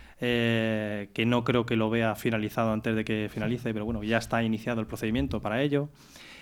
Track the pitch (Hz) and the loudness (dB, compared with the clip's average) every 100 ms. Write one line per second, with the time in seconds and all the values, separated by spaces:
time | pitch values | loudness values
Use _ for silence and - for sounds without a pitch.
0 | - - 123 120 117 113 113 110 107 104 | -20 -4 0 2 4 2 2 0 -2 -6
1 | 101 - 113 120 120 123 117 117 110 117 | -6 0 2 2 4 2 2 2 2 2
2 | 113 104 123 113 107 - 113 110 120 110 | 2 0 0 0 0 0 0 0 0 0
3 | 107 110 107 110 107 120 117 107 107 113 | 0 -2 -2 -2 -2 -2 -2 -4 -4 -4
4 | 104 113 113 117 117 110 127 117 110 110 | 0 0 2 0 2 0 -2 -2 -4 -4
5 | 113 117 139 110 104 110 143 143 147 - | -2 0 -2 -2 -2 0 2 0 -2 -8
6 | - - - - | -20 -20 -20 -20